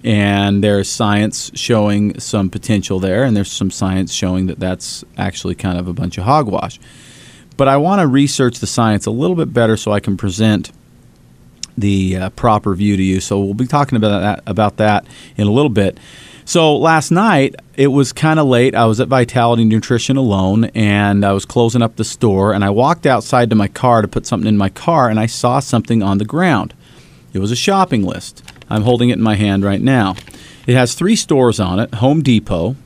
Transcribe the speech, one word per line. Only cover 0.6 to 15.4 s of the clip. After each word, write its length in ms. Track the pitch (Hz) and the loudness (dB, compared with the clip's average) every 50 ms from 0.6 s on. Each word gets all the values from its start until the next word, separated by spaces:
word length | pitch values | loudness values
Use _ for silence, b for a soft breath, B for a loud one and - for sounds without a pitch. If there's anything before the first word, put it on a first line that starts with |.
| 107 | 2
there's 240 | 104 101 101 98 - | 2 2 0 -2 -4
science 600 | - - 120 104 104 104 104 107 - - - - - | -4 -4 -2 0 0 0 0 -2 -4 -8 -12 -12 -10
showing 640 | - - - 120 110 104 104 104 104 104 101 - - | -10 -2 0 0 2 2 0 0 0 0 -2 -2 -6
some 300 | - - - 107 98 90 | -10 -6 -4 -2 -2 -2
potential 500 | - 92 - - 113 101 90 - 98 92 | -4 -8 -4 -2 -2 -2 -2 -2 -4 -2
there, 260 | 92 95 92 113 135 | -2 0 0 0 2
and 120 | 131 110 | 2 0
there's 160 | 101 98 - | 0 -2 -4
some 180 | - - 98 95 | -4 -4 -4 -4
science 440 | - - 101 95 92 92 95 - - | -4 -4 -4 -2 -2 -2 -2 -4 -4
showing 320 | - - 90 90 92 92 | -4 -4 -2 -2 -2 -2
that 120 | 92 78 - | -4 -4 -4
that's 460 | 92 92 90 - - - - - - - - - | -4 -6 -6 -6 -8 -14 -14 -14 -16 -16 -10 -8
actually 360 | 95 95 - - - 92 92 | -8 -6 -8 -8 -8 -8 -8
kind 220 | - - 95 90 | -6 -4 -4 -4
of 100 | 87 87 | -4 -6
a 60 | 90 | -6
bunch 240 | 85 - 90 90 - | -6 -6 -6 -6 -6
of 80 | - 95 | -6 -2
hogwash. 560 | 113 143 156 143 104 92 - - - - - B B B B B B B B B B B B B B - - | 0 2 2 0 -2 -4 -4 -6 -8 -12 -16 B B B B B B B B B B B B B B -2 0
But 100 | 135 135 | 2 2
I 80 | 135 | 4
wanna 300 | 143 147 175 202 202 175 | 2 2 2 2 2 2
research 540 | 139 123 139 143 139 - - 131 120 - - | 2 2 2 2 0 0 0 0 0 0 -4
the 60 | - | -8
science 380 | 95 - - 117 110 107 98 - | -6 -2 0 0 2 0 0 -2
a 60 | 113 | -4
little 260 | 110 123 147 180 185 | -4 -2 -2 -2 -2
bit 160 | 165 156 127 | -2 -4 -2
better 240 | 107 120 117 110 110 | 0 0 2 2 0
so 160 | 107 - 107 | -2 -2 -2
I 80 | 104 101 | -4 -2
can 160 | - - 98 | -2 -4 -6
present 540 | 90 - 98 90 101 110 110 107 98 - - - - _ _ _ - _ - _ _ - - - _ - - - _ - - - | -4 -4 -6 -2 0 0 0 0 0 -4 -8 -16 -20 _ _ _ -20 _ -20 _ _ -20 -20 -20 _ -20 -20 -18 _ -18 -12 -6
the, 400 | - 101 101 98 98 95 92 92 | -2 0 2 2 2 2 0 -2
uh, 140 | 90 92 95 | -4 -4 -6
proper 440 | - - - 120 107 104 - 104 95 | -6 -2 0 2 2 2 0 -2 -2
view 220 | 90 104 104 101 | 0 0 0 2
to 60 | 95 | 2
you. 180 | 95 95 92 92 | 2 0 0 -2
So 180 | - - 101 101 | -2 -2 -2 -2
we'll 160 | 101 98 101 | -2 -2 -2
be 120 | 110 127 | -4 -4
talking 300 | 123 - 143 143 139 131 | -2 0 0 0 0 0
about 240 | 120 107 107 101 95 | 0 0 0 0 0
that, 220 | 92 104 101 - _ | -2 -2 -4 -4 _
about 320 | 110 98 98 107 101 - - | -6 -2 0 0 0 0 0
that 280 | 110 107 104 101 - B B B B B B | 0 2 2 0 -2 B B B B B B
in 100 | - | -2